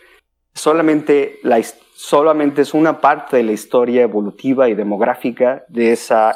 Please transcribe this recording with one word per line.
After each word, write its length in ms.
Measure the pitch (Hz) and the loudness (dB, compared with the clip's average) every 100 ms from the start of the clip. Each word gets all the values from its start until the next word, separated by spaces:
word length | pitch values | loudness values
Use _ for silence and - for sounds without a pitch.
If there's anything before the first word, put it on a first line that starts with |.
| _ _ _ _ _ | _ _ _ _ _
solamente, 840 | - 151 165 156 151 147 143 139 - | -6 0 2 2 0 2 0 0 -6
la 160 | 123 117 | 0 0
his-, 180 | 110 - _ - | -2 -10 _ -20
solamente 680 | - 147 160 151 147 139 | -2 2 2 2 0 0
es 120 | 135 | 0
una 280 | 156 160 147 | 2 0 2
parte 360 | 139 151 - 127 | 0 0 0 0
de 60 | |
la 80 | 113 | 0
historia 520 | 107 - 127 120 120 | -4 -2 0 0 2
evolutiva 680 | 117 104 101 - 135 131 127 | 0 0 -6 -6 -4 0 2
y 60 | 104 | 0
demográfica 880 | 104 101 117 123 117 117 123 139 - | -4 -2 -2 -2 -6 -2 -2 -2 -8
de 240 | 117 117 | -2 0
esa 400 | 117 - 117 110 | 0 0 2 2